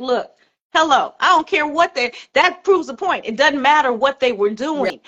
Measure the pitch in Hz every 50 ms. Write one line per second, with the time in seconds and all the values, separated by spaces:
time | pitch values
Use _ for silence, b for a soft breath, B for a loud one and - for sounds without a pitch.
0 | 247 254 247 220 175 - _ _ _ _ _ _ _ _ _ 320 311 - 277 254
1 | 165 135 - _ - 302 370 330 320 - - - 302 302 285 320 339 339 - 285
2 | 240 240 B B B B _ 262 320 359 - - _ - 392 359 311 240 269 -
3 | 381 370 320 214 - - 220 214 277 302 285 285 254 277 294 302 294 262 247 220
4 | 233 269 277 _ 262 247 240 190 202 208 220 214 247 302 311 294 269 185 175 -
5 | _